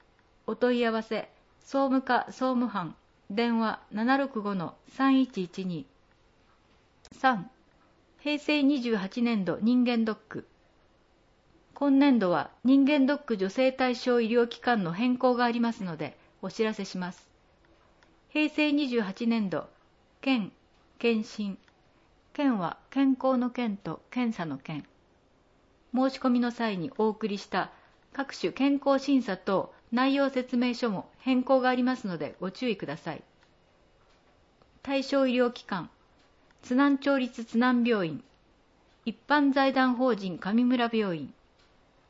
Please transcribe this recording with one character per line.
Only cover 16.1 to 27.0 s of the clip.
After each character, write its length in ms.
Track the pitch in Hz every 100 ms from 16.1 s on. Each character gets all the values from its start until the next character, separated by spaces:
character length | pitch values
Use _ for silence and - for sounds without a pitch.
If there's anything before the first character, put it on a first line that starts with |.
| - _ _
お 100 | 190
知 120 | -
ら 100 | 220
せ 120 | 214 196
し 120 | 185
ま 140 | 180
す。 160 | - _ _ _ _ _ _ _ _ _ _ _
平 240 | 302 302
成 200 | 302 302
二 160 | 285 285
十 120 | 240
八 260 | 196 196 233
年 220 | 233 196
度、 200 | 156 - _ _ _ _ _
県、 300 | - 262 190 - _ _ _ _
健 240 | 233 220
診。 340 | 214 - 202 185 _ _ _ _ _ _ _
県 260 | - 285 226
は 180 | 170 - _
健 260 | 262 269 254
康 180 | 262 254
の 120 | 247
健 280 | 247 240 196
と 240 | - 156 -
検 240 | - 247 220
査 100 | 165
の 120 | 135
健。 280 | - 147 - _ _ _ _ _ _ _ _ _ _
申 160 | 240 262
し 80 | 262
込 100 | 262
み 100 | 247
の 120 | 240
際 260 | 233 226 196
に 140 | 160
お 100 | -